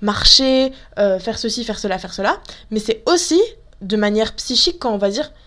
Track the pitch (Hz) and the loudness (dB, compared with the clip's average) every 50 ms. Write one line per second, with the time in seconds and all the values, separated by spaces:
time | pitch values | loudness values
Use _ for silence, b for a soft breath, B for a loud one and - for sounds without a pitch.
0 | 202 208 202 - - - - - 269 262 262 262 269 262 262 B B B B - | -4 -2 -2 2 4 4 4 6 4 4 4 4 2 0 -2 B B B B 0
1 | 208 196 190 185 185 226 214 - - 220 220 247 226 - 208 - - 196 185 185 | 2 2 2 0 -2 -6 -6 -4 -4 -4 -4 -4 -6 -6 -6 -6 -4 -4 -4 -4
2 | - 180 - - 196 226 370 427 B B B B B B 214 214 208 - - - | -6 -10 -8 -4 -2 -2 -2 -2 B B B B B B -4 -4 -2 -2 -2 -2
3 | - - 349 349 - - 311 359 453 466 - - - - - - 196 185 214 214 | 2 2 2 2 2 2 2 2 2 2 -2 -10 -20 -20 -20 -16 -6 -2 0 0
4 | 208 208 208 214 220 208 - - - - 254 226 - 349 339 - - 240 214 196 | 2 2 2 2 0 0 -4 -8 -8 -2 0 0 0 0 0 -2 -4 -4 -2 0
5 | 202 196 202 254 302 - b b b | 0 0 0 -2 -6 -6 b b b